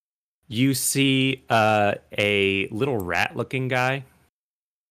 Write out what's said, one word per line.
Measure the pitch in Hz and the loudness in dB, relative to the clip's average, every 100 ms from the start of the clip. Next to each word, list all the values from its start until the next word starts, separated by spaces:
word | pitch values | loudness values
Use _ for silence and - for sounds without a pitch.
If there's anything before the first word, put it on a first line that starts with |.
| _ _ _ _ _ | _ _ _ _ _
You | 107 135 | 0 0
see, | 131 - 139 135 135 131 131 - | 0 -2 0 2 2 0 -4 0
uh, | 113 110 107 101 - _ - | 2 4 4 2 -2 _ -2
a | 104 101 98 98 - | 2 2 2 0 -4
little | 104 139 120 | -4 -2 -2
rat-looking | 87 87 107 131 117 135 127 | -2 -2 -2 -4 -6 -6 -2
guy. | 127 127 135 131 _ _ _ _ _ _ _ _ | -2 0 -2 -8 _ _ _ _ _ _ _ _